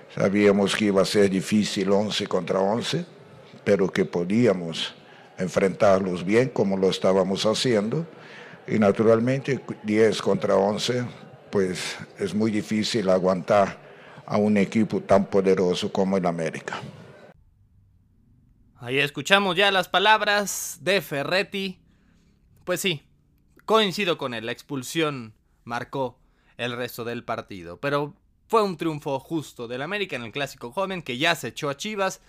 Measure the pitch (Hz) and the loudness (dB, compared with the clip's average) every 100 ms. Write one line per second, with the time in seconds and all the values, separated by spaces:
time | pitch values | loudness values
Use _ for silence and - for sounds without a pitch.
0 | - - 101 101 104 101 98 - 104 95 | -14 -2 0 4 4 6 2 2 2 2
1 | 90 107 98 95 80 107 98 - 95 98 | 2 4 4 2 0 0 0 0 0 2
2 | 104 - 101 95 82 95 98 117 98 156 | 0 -4 -2 -4 -2 0 0 0 -2 -4
3 | 175 - - - - - - 98 92 - | -6 -14 -20 -20 -20 -10 0 2 2 0
4 | 87 90 87 110 120 92 85 82 - - | -2 -2 0 2 2 2 -2 -8 -8 -12
5 | - - - - 92 101 98 - 104 95 | -20 -20 -20 -8 -2 0 0 4 4 4
6 | 95 90 87 110 131 - 101 95 95 90 | 2 -4 0 2 2 0 0 2 2 2
7 | 98 95 92 95 104 107 131 110 107 147 | 2 2 2 0 0 0 2 0 0 -4
8 | 165 - - - - - - 110 101 98 | -6 -12 -20 -20 -20 -18 -4 2 4 4
9 | 110 113 120 135 135 123 - 107 107 104 | 4 4 4 -2 -2 -4 -4 -10 -2 4
10 | 110 95 - 98 98 98 98 101 - 123 | 4 4 0 0 2 2 4 0 -2 -4
11 | 123 - - - - 104 92 85 - - | -4 -10 -20 -20 -6 -2 -2 -2 -8 -10
12 | - - 101 101 113 104 - 107 101 120 | -14 -8 -4 0 0 0 -2 -2 0 -2
13 | 95 92 90 92 76 104 95 - - - | 2 2 2 0 2 4 4 0 -18 -20
14 | - - - 107 104 104 92 117 104 95 | -20 -20 -4 0 2 2 2 2 0 -2
15 | - 98 98 101 95 92 90 87 101 - | 2 2 4 2 4 4 2 0 -2 -2
16 | 95 98 87 85 80 73 - - - - | 0 0 0 -2 -6 -8 -12 -12 -14 -18
17 | - - - - _ _ _ _ _ _ | -20 -20 -20 -20 _ _ _ _ _ _
18 | _ _ _ _ _ _ _ _ 120 135 | _ _ _ _ _ _ _ _ -6 -2
19 | 143 151 147 196 196 170 202 190 175 180 | -2 -2 2 2 2 2 2 2 0 2
20 | 208 214 208 202 196 - - - 147 196 | 4 4 4 0 -2 -6 -10 -8 -2 -2
21 | 151 143 139 185 196 196 190 185 _ _ | 0 -6 -2 -2 -2 -6 -6 -8 _ _
22 | _ _ _ _ _ _ - 180 196 156 | _ _ _ _ _ _ -6 -2 -2 -2
23 | _ _ _ _ _ _ - 220 208 185 | _ _ _ _ _ _ 0 2 2 0
24 | 185 151 135 117 113 120 - 139 123 160 | -2 -2 -4 -8 -8 -10 -8 -10 -6 -2
25 | 151 139 113 _ _ _ - 117 120 143 | -2 -4 -12 _ _ _ -10 -10 -8 -6
26 | 127 - _ _ _ - 120 120 120 - | -6 -8 _ _ _ -10 -8 -6 -8 -8
27 | 117 120 117 113 110 98 85 87 143 143 | -10 -10 -8 -8 -8 -14 -14 -8 -4 -2
28 | 147 - _ _ - 226 202 165 165 147 | -4 -10 _ _ -2 0 0 -2 -6 -6
29 | 151 135 - 165 135 - 117 123 151 208 | -6 -6 -4 -8 -8 -12 -10 -8 -6 -6
30 | 190 131 117 143 135 - 120 156 190 185 | -6 -6 -8 -8 -8 -8 -12 -6 -6 -6
31 | - 123 165 165 120 - 147 135 214 214 | -8 -2 0 0 -4 -6 -8 -6 -8 -4
32 | 190 - | -4 -6